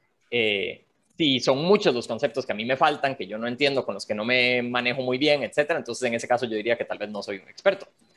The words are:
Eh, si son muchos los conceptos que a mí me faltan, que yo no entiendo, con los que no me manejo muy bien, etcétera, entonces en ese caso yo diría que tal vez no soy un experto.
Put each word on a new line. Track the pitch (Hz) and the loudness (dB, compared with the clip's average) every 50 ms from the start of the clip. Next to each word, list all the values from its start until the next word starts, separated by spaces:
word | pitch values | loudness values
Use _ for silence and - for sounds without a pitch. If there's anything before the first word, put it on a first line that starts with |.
| _ _ _ _ _ _ | _ _ _ _ _ _
Eh, | 120 120 110 107 104 98 92 87 - - _ _ _ _ _ _ _ | 0 2 2 2 2 0 -2 -4 -6 -10 _ _ _ _ _ _ _
si | - 165 143 135 120 | 0 2 2 2 2
son | - - 131 139 | 2 2 2 2
muchos | 156 180 208 208 - 175 127 | 4 4 4 4 4 2 2
los | 120 113 | 2 -2
conceptos | - 117 107 147 127 - 135 - | -4 -4 -2 -2 -2 -2 -4 -4
que | - | -4
a | 104 | -6
mí | 104 113 | -4 -2
me | 120 135 | -2 2
faltan, | 135 165 151 151 135 - 135 131 | 2 4 2 2 0 -2 -4 -4
que | - 98 | -6 -8
yo | 95 104 | -8 -8
no | 110 117 | -6 -6
entiendo, | 120 123 123 143 139 139 131 120 | -6 -2 0 0 2 2 0 -2
con | - 101 | -2 -6
los | 98 - | -8 -6
que | - 107 | -6 -4
no | 104 107 | -4 0
me | 120 123 127 123 123 123 123 120 | 2 2 4 4 4 2 2 0
manejo | 120 123 123 120 123 131 135 | 0 -2 -2 0 0 -2 -2
muy | 127 127 127 | -2 -2 0
bien, | 127 147 151 147 139 120 | 2 4 2 4 2 0
etcétera, | 101 - 147 147 147 165 147 | -2 0 0 0 2 -2 -2
entonces | 117 120 117 - 127 | -4 -6 -6 -4 -2
en | 120 117 | -2 -2
ese | 113 - | -2 0
caso | - 123 123 127 | 0 0 0 2
yo | 110 110 | -2 -2
diría | 107 104 117 117 | -2 0 0 0
que | - 107 | 0 -2
tal | - 95 | -6 -6
vez | 95 104 104 | -8 -8 -8
no | 104 101 98 | -8 -8 -8
soy | - 101 | -8 -10
un | 95 - | -10 -12
experto. | - - - - 196 185 - - - _ _ _ _ _ | -16 -20 0 0 0 0 0 -6 -16 _ _ _ _ _